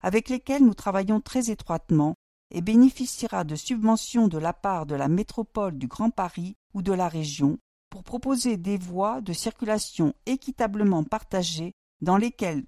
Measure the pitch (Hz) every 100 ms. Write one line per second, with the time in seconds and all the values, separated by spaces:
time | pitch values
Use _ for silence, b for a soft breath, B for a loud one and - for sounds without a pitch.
0 | 185 214 233 254 - 277 247 - 202 190
1 | 196 220 - 262 233 208 - 165 - 156
2 | 147 - _ _ _ - 185 226 262 -
3 | 247 - 233 190 156 151 - 233 220 220
4 | - 240 214 156 165 - 202 180 151 139
5 | 139 180 220 - 214 220 196 139 127 -
6 | 226 214 180 - 180 - _ 196 185 185
7 | 180 160 151 143 143 - _ _ _ 190
8 | - 247 262 262 247 202 185 202 180 180
9 | 208 254 190 165 226 - 214 214 - -
10 | 151 - - 262 - - 220 208 202 170
11 | 151 214 - 190 170 160 170 - _ -
12 | 175 196 240 - 185 147